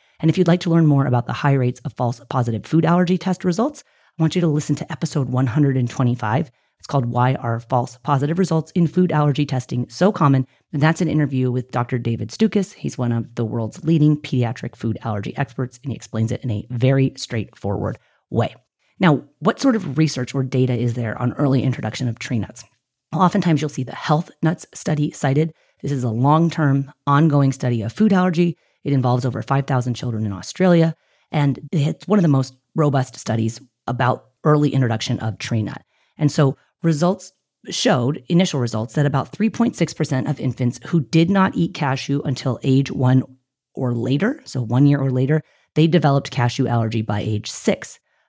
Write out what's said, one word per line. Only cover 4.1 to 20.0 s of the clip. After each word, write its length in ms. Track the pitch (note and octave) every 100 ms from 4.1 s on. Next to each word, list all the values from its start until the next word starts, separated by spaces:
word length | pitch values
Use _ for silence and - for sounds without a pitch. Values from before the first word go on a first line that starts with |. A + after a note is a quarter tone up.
| -
I 40 |
want 120 | D#3+
you 60 | F3+
to 80 | E3+
listen 280 | D3 - D3
to 160 | -
episode 360 | D3+ D#3+ D#3 B2
one 180 | B2 C3
hundred 300 | D3 C#3+ C3
and 120 | A#2+
twenty-five. 600 | - B2 A#2+ G#2+ B2 E3 _ _ _
It's 80 | -
called 200 | C#3 A#2+
Why 280 | A#2+ B2+ C3
Are 220 | A#2+ A#2
False 400 | - B2+ A#2+ -
Positive 360 | - C#3 D3 E3+
Results 320 | F#3+ D#3+ D#3
in 140 | F3+ E3
Food 240 | F3+ F3+
Allergy 360 | D3+ D3 C#3+ C#3+
Testing 420 | B2+ - B2 A2+
So 240 | - F#3
Common? 340 | G#3 D3 C3 C3 _ _
And 80 | D3
that's 180 | D#3 D#3+
an 80 | E3
interview 420 | D#3 D3 C3 B2+
with 200 | B2 A#2+
Doctor 280 | B2+ A#2+ B2+
David 300 | A#2 A2+ A2+
Stukus. 460 | - G#3+ G#3 F#3+
He's 240 | - C#3+ C3+
one 140 | A#2+
of 220 | A#2 A#2
the 120 | - A2+
world's 360 | A#2 A2 -
leading 380 | D3+ E3 D3+ D3
pediatric 560 | - B2+ A#2 A#2 A#2+ -
food 220 | A#2 G#2
allergy 320 | A#2 G#2 - -
experts, 420 | C#3 - B2 -
and 80 | C#3+
he 60 | A2
explains 340 | - A2+ A2
it 140 | -
in 60 | B2+
a 160 | G2+ -
very 460 | B2 C3 C3+ C3 -
straightforward 800 | - A#2 - _ G2 G2 G2 - _ _ -
way. 260 | A2+ A2+ - _ _ _ -
Now, 220 | F#3 C3 - -
what 200 | E3 -
sort 160 | C4+
of 220 | A3 E3+
research 380 | C3